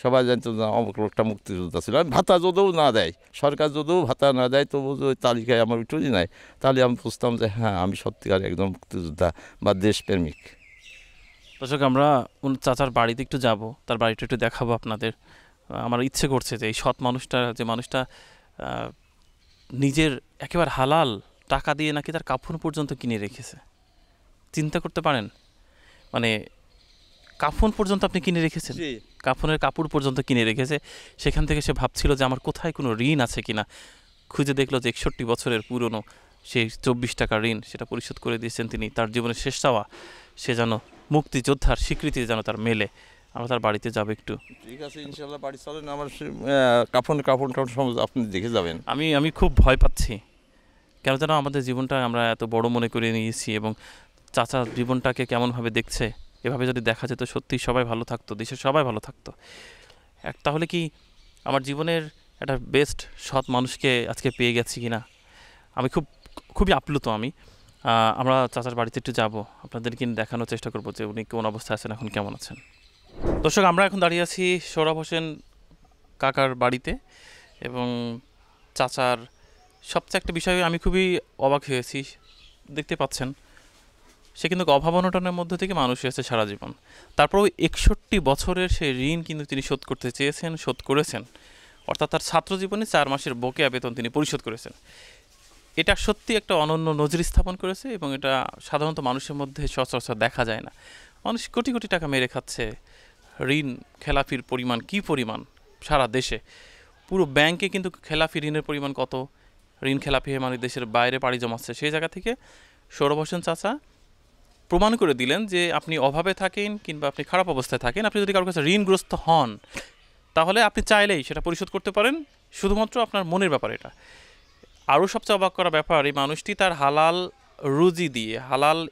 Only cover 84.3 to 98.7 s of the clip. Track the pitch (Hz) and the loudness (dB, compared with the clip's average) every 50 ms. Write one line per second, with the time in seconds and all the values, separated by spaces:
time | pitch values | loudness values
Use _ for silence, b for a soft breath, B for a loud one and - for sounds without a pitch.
84.3 | _ - - 165 180 180 180 156 143 175 156 165 165 180 180 185 180 185 180 180 | _ -6 -2 -2 0 2 6 6 6 6 6 4 4 4 2 2 2 0 0 -2
85.3 | 180 175 175 170 185 175 190 190 196 165 135 123 123 - - 127 127 - 127 - | -2 -4 -4 -4 -4 -4 -2 -2 0 0 2 2 0 0 -2 -4 -4 -4 -4 0
86.3 | 123 113 107 104 101 104 - - - - B B B B B B B - 147 147 | 0 0 0 0 -4 -8 -10 -14 -14 -16 B B B B B B B 4 4 4
87.3 | - 196 208 196 - - 185 156 - - - - 208 - - _ - 196 175 254 | 6 4 4 4 2 2 0 0 0 4 6 6 6 4 2 _ 0 2 4 4
88.3 | 269 - - - 180 185 185 180 - - 175 143 131 123 131 143 165 170 160 - | 2 2 0 -2 0 0 0 0 0 0 0 0 0 0 0 0 0 -2 -4 -6
89.3 | 160 151 147 - 143 135 131 - 143 131 - - 135 - - 127 - - 139 143 | -6 -8 -6 -4 -4 -4 -2 -2 -4 -4 -4 -6 -6 -6 -4 -6 -4 -2 -2 -2
90.3 | 147 - - 165 165 160 - - 123 - - - 135 143 151 - - 113 117 - | -2 -4 -6 -6 -6 -4 -4 -6 -6 -6 -4 0 0 0 0 0 -6 -10 -12 -14
91.3 | b b b b b b b b b b b - 156 - 156 - - 160 - - | b b b b b b b b b b b -8 -4 -2 -2 -2 -2 -4 -2 0
92.3 | - 165 - - 196 185 190 190 202 208 220 - - 160 143 135 139 139 - 160 | 0 0 0 0 -4 -4 -4 -4 -4 -4 -4 0 2 2 2 2 0 -2 -2 -6
93.3 | 127 120 123 127 127 - 156 131 123 127 127 127 120 127 117 117 113 147 151 147 | -4 -4 -4 -4 0 0 0 0 0 -2 -4 -4 -6 -4 -6 -2 0 0 0 0
94.3 | - 139 - 120 110 117 - - - - B B B B B B B B B B | -2 -4 -6 -8 -10 -10 -12 -16 -20 -20 B B B B B B B B B B
95.3 | _ _ - - - - _ _ _ - 165 196 202 - - - 202 - - - | _ _ -20 -20 -20 -20 _ _ _ 0 2 2 2 2 2 0 0 -2 -2 -2
96.3 | 233 214 - - 196 160 151 151 160 160 160 160 156 147 151 147 170 165 170 - | -2 -2 0 2 2 2 4 2 2 0 0 0 0 2 0 0 2 0 0 2
97.3 | - - - 185 185 185 - 185 190 - - 269 233 190 160 139 135 135 143 135 | 4 4 4 4 -2 -4 -6 -6 -6 -6 -8 -10 -8 -6 -6 -6 -6 -2 0 0
98.3 | 135 131 - - - - - - | 0 0 -2 -4 -8 -12 -8 -4